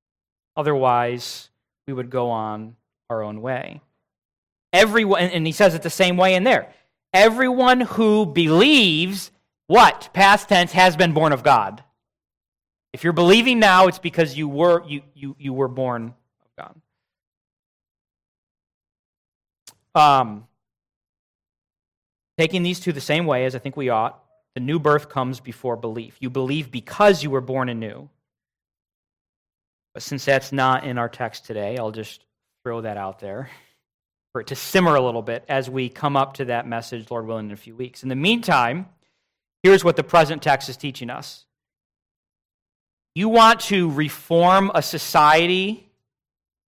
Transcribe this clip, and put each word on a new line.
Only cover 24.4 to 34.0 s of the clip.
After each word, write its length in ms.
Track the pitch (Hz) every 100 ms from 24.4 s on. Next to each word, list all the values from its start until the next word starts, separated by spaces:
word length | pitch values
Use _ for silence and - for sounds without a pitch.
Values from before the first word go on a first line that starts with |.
| _
the 60 | -
new 180 | 123 165
birth 320 | 147 147 147
comes 300 | 135 127 127
before 360 | - 110 127 113
belief. 400 | 113 113 113 -
You 100 | 127
believe 400 | 131 131 151 131
because 520 | 123 - - 208 175
you 80 | 147
were 120 | 135
born 260 | 123 131 127
anew. 400 | 117 110 113 143 _ _ _ _ _ _ _ _ _ _ _ _ _ _ _ _ _ _
But 100 | -
since 220 | - 143
that's 280 | 139 135 135
not 320 | 135 131 131
in 140 | 131 123
our 100 | 117
text 380 | - 117 - -
today, 320 | 110 101 123
I'll 120 | 110
just 340 | 110 107 - _ _ _ _
throw 200 | 123 117
that 160 | 110 101
out 200 | 98 95
there 320 | 101 104 131 - _ _ _ _